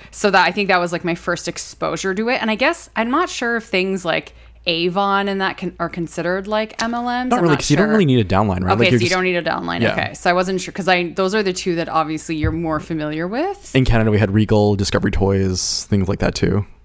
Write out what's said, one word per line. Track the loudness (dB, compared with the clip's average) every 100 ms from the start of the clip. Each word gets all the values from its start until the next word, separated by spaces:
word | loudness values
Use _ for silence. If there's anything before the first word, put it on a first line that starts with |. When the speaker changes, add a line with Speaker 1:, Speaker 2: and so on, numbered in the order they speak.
| -10
Speaker 1:
So | -2 2
that, | 4 4
I |
think | 2 0
that | 2
was, | 0
like, | -4
my | -4
first | -4 -4 -6 -6
exposure | -8 -8 -6 -6 -4 -4 -2
to | -2
it. | -2
And | -2
I | 0
guess | 0 -2 -6 -4
I'm | -2
not | 0 -2
sure | -2 -4 -4
if | -2
things | -2 0 -2
like | -2 -2 -4 -18 -20 -10 -4
Avon | -2 0 0 0 0 0
and | -2
that | -2 -4
can, | -8 -6
are | -6
considered, | -4 -6 -4 -4 -4 -2
like, | -4 -4 -4
M | -4 -4
L |
Ms. | -4 -4 0
Speaker 2:
Not | 2
Speaker 1:
I'm |
Speaker 2:
really, | 4
Speaker 1:
not | 2
Speaker 2:
'cause | 2
you | 2
don't | 4
really | 4 4
need | 4
a | 4
downline, | 2 2 2
right? | 0
Speaker 1:
Okay, | 4
Speaker 2:
Like, | 4
you're | 4
Speaker 1:
so |
you | 4
Speaker 2:
just |
Speaker 1:
don't | 2 0
need | 0
a |
downline. | -2 -4 -4 0
Speaker 2:
Yeah. | 0
Speaker 1:
Okay, | 0 -4 -2
so | 0
I |
wasn't | 0 0 -2
sure, | -6
'cause | -6 0
I, | 0 0
those | -2 0 0
are |
the | 0
two | -2 -2 -2
that | -2
obviously | -2 -2 -4 -4 -2
you're | -2
more | -2 -2 -4
familiar | -4 -6 -4 -4 -4
with. | -4 -4 -6 -2 0
Speaker 2:
In | 4
Canada, | 4 4
we | 4
had | 2
Regal, | 2 4 4 4 2
Discovery | 2 0 0
Toys, | 2 2 2 0 -2 -4 -6 -2
things | 0 0
like | 0
that | 0
too. | 0 0 0 -2 -10